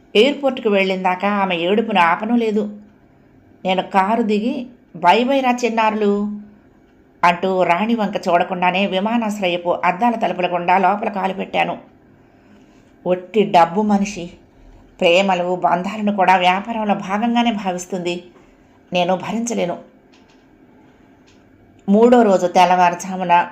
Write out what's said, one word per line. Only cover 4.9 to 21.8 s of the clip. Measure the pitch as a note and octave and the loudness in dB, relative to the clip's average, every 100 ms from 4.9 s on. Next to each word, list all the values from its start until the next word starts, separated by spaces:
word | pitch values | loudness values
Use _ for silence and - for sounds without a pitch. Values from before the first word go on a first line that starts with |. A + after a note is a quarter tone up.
| D#3 | 0
"బై | F3 G#3+ | 2 4
బై | B3 C#4 | 2 0
రా | B3+ A#3+ | 0 -2
చిన్నారులు," | A#3 A3+ A3 G#3+ G#3 G3+ G#3 - - - _ _ _ _ _ _ | -2 0 0 0 0 0 -4 -8 -14 -20 _ _ _ _ _ _
అంటూ | F3 F3 F#3+ F#3 | 0 0 -2 0
రాణి | E3+ E3+ A3 | 0 0 0
వంక | A3+ G3+ G3 | -2 -2 -4
చూడకుండానే | F#3 F3 F3+ F3+ F3+ F3+ G3 | 0 0 0 -2 0 0 -2
విమానాశ్రయపు | F#3 G#3+ A#3+ A3 G#3 F#3 F3 F3 - | -2 -2 -2 -2 -4 -4 -2 -2 0
అద్దాల | F3 F3+ A#3+ | 0 0 0
తలుపుల | A3 F3 F3+ F3 | 0 -2 -2 -4
గుండా | F3 F3 F#3 | -2 0 2
లోపల | F#3 G#3 A3 | 2 0 -4
కాలు | G3+ F#3+ | -4 -4
పెట్టాను. | F#3+ F#3+ F3 E3+ - - _ _ _ _ _ _ - _ _ _ _ F3+ | -6 -4 -2 -4 -6 -14 _ _ _ _ _ _ -20 _ _ _ _ -4
ఒట్టి | F3+ - G#3+ | -4 -2 -2
డబ్బు | F#3 F3 E3 F#3+ | 4 4 4 2
మనిషి. | G#3+ G3+ G3 F3+ F3 - _ _ - - - - | 0 0 -2 -8 -14 -18 _ _ -20 -20 -20 0
ప్రేమలు, | F3 F3 G3 F3+ F3+ F3+ | 2 4 2 0 -2 -2
బంధాలను | E3 F3 G3 G#3+ G#3 G3+ | 0 -2 -4 -4 -4 0
కూడా | F#3 F#3 | 2 4
వ్యాపారంలో | F3+ F#3+ A3 A3+ G#3 | 2 0 -4 -4 -4
భాగంగానే | G#3 F#3 G#3 A#3 A#3+ A#3 | -4 -4 -4 -2 0 0
భావిస్తుంది. | G3+ G3 F3+ - F#3 F3 F3 - - _ _ _ _ _ | -2 -4 -6 -8 -6 -6 -8 -10 -20 _ _ _ _ _
నేను | F3+ F3 F3+ | -2 -2 -2
భరించలేను. | D3+ G#3+ A#3 G3+ F3 - - _ _ _ _ _ _ _ _ _ _ _ _ _ _ _ _ _ _ _ | -4 -6 -4 -4 -4 -6 -14 _ _ _ _ _ _ _ _ _ _ _ _ _ _ _ _ _ _ _